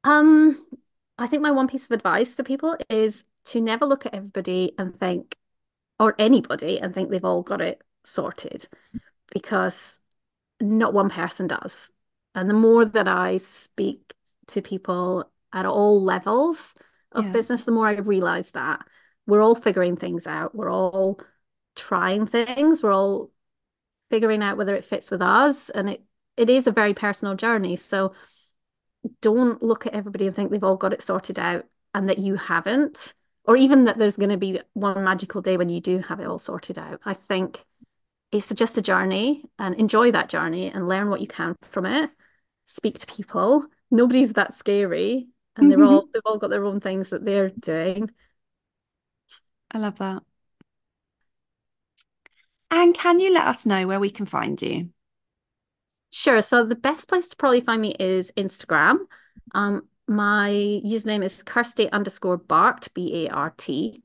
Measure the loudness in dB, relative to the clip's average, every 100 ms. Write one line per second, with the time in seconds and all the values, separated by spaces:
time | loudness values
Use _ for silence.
0 | 4 6 8 8 8 4 -12 -20 _ _
1 | _ -10 -4 -2 2 2 0 -4 -6 -2
2 | 0 0 -2 -4 -6 -4 -4 -6 -4 -2
3 | -2 -4 _ _ -6 -4 -2 -2 0 0
4 | -2 -10 -10 -8 -4 -2 -2 -4 -10 -4
5 | -4 -4 -8 -20 _ _ _ _ _ 0
6 | 0 2 4 4 2 -6 -4 -6 -6 -6
7 | -4 -4 -2 -4 -4 -6 -6 -6 _ _
8 | -10 -8 -8 -10 -14 -14 -18 _ _ -18
9 | _ _ _ -10 -4 -2 -2 -6 -16 -18
10 | _ _ _ _ _ _ 0 2 2 2
11 | 0 -2 -8 -6 -6 -6 -10 -16 -20 _
12 | _ _ _ -6 0 4 6 6 4 2
13 | 0 0 -2 -4 -6 -18 -14 -6 -6 -6
14 | _ -20 _ _ -10 -10 -8 -10 -6 -4
15 | -4 -4 -8 _ _ -6 -2 2 4 4
16 | 2 -2 0 0 0 -2 -10 _ _ _
17 | _ -6 -2 -2 -2 -4 0 0 0 0
18 | 0 0 0 -4 -8 -8 -8 -8 -12 _
19 | _ _ 2 4 6 4 2 0 -2 -2
20 | -6 -8 -8 -8 -8 -8 -6 -2 -2 0
21 | -2 -2 -14 _ _ _ _ -18 -4 -2
22 | 0 0 0 -2 -2 2 4 4 2 2
23 | 2 -2 -8 _ _ _ _ _ _ _
24 | _ 0 2 0 -2 -4 -4 -4 -4 -10
25 | -6 -2 2 4 4 0 -6 -4 -4 -6
26 | _ _ _ 0 4 4 4 2 0 0
27 | -4 -4 -6 -4 -2 0 -2 -6 -4 -2
28 | -2 -6 _ _ _ _ _ _ _ _
29 | -16 _ 0 2 2 0 -2 -2 -4 -8
30 | -8 -4 -4 -2 -4 -2 0 0 -2 -4
31 | -4 -6 -6 -6 -4 -4 -10 _ _ -4
32 | -2 -2 -2 -4 -2 -4 0 0 0 -4
33 | -20 _ _ _ 2 6 8 8 6 4
34 | 0 2 -2 0 -2 -6 -8 -4 -4 0
35 | -2 -2 -4 -6 -2 0 0 -2 -2 -2
36 | -4 -10 -8 -10 -10 -12 -12 -14 -12 -12
37 | -10 -10 _ -4 -4 -8 _ _ -20 _
38 | _ _ _ -4 -4 -2 -2 -2 0 0
39 | 0 -2 -2 -4 -8 -10 -6 0 2 4
40 | 4 2 -2 -4 -4 -4 -8 -6 -4 -2
41 | -2 -4 -8 -8 -8 -8 _ -6 -4 -2
42 | -4 _ _ _ _ _ -18 -6 -6 -6
43 | -16 -14 -8 -2 2 2 0 _ _ 2
44 | 4 4 2 2 -2 -4 -2 0 0 -2
45 | -2 -2 -8 _ _ 6 6 8 8 8
46 | 4 -4 -2 -4 -2 -2 -2 -4 -4 -6
47 | -6 -6 -2 0 0 -4 -6 -2 -2 -4
48 | -6 _ _ _ _ _ _ _ _ _
49 | _ _ _ _ _ _ _ -6 -6 -6
50 | -8 -8 _ _ _ _ _ _ _ _
51 | _ _ _ _ _ _ _ _ _ _
52 | _ _ _ _ _ _ _ 6 6 6
53 | 4 4 6 4 2 0 0 0 0 0
54 | -2 -4 -6 -4 -4 -6 -6 -6 -8 _
55 | _ _ _ _ _ _ _ _ _ _
56 | _ -2 2 2 4 2 2 -2 -2 -4
57 | -2 -2 -2 -2 2 2 2 -2 -2 -2
58 | -2 -2 -2 -6 -6 -8 -2 2 4 2
59 | -2 -20 _ -20 -8 -4 -2 -4 -8 _
60 | -4 -2 2 0 0 0 -2 -2 -4 -4
61 | -2 -2 -4 -8 -4 -2 -2 -2 -2 -2
62 | -4 -6 -4 -4 _ 2 2 0 -12 -8
63 | -6 -6 -6 -4 -6 -8 -8 -6 -6 -8